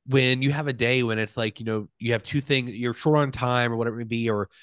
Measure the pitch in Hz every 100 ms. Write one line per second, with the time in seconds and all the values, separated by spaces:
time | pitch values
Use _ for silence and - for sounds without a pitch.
0 | - 131 127 127 135 143 147 120 117 127
1 | 120 110 107 - 110 - 113 110 101 _
2 | 117 113 - 147 135 139 123 107 120 113
3 | 156 151 143 127 123 123 120 113 117 113
4 | 117 117 113 104 101 -